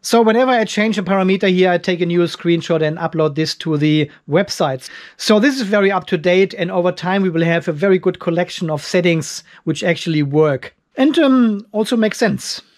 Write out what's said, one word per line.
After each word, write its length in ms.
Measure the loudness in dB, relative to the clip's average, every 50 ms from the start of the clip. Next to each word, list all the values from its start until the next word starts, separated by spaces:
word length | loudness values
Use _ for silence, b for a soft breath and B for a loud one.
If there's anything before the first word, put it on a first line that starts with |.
| _
So 200 | 2 4 4 4
whenever 260 | 4 4 2 2 2
I 160 | 2 0 0
change 320 | -2 -2 -2 0 0 0 -2
a 60 | -2
parameter 440 | -2 0 0 2 2 0 2 2 0
here, 220 | 2 4 2 2
I 80 | 2 0
take 240 | 0 -2 -2 -2
a 60 | -2 0
new 140 | 2 0
screenshot 600 | 0 0 -2 -4 0 0 0 0 0 -2 0 0
and 160 | 0 -2 -2 -4
upload 380 | -6 -4 -2 0 0 0 0
this 180 | -2 -4 -4 -4 _
to 200 | -4 -4 -2 0
the 320 | 2 2 2 2 0 -2 B B B -2
websites. 640 | 0 0 0 0 -2 -2 -2 -2 -2 -6 -10 -16 B B B B B B
So 220 | 0 2 2 4
this 180 | 4 2 0 0
is 40 |
very 300 | -4 0 0 2 2 2
up 160 | 0 -2 -4 -4
to 100 | -6 -2
date, 380 | 0 2 2 4 2 0 0
and 160 | -6 -6 -4
over 200 | -2 0 0 -2
time 300 | -2 -2 -4 -2 0 0
we 80 | 0 0
will 140 | 0 0 0
have 240 | 0 0 0 -2 -4
a 40 |
very 280 | -4 -2 2 2 2 2
good 200 | 2 -2 -4 -2
collection 520 | -4 -2 -2 -2 -2 -4 -4 -8 -6 -4
of 100 | -4 -6
settings 600 | -6 -2 -2 0 2 2 2 0 -2 -6 -10 -14 B B B B B
which 180 | -6 -4 -2 0
actually 400 | -2 -2 -2 -2 -2 0 0 0
work 520 | 0 2 2 2 2 2 -2 -6 -12 _ _ _ _ _ 0
and, 220 | 2 2 4 4
um, 480 | 4 4 4 4 2 2 0 -4 -8 _
also 240 | -4 -4 -2 0 0
make 200 | 0 0 0 0
sense. 480 | 0 -2 -2 -2 -4 -8 -10 -12 -12 -14 _ _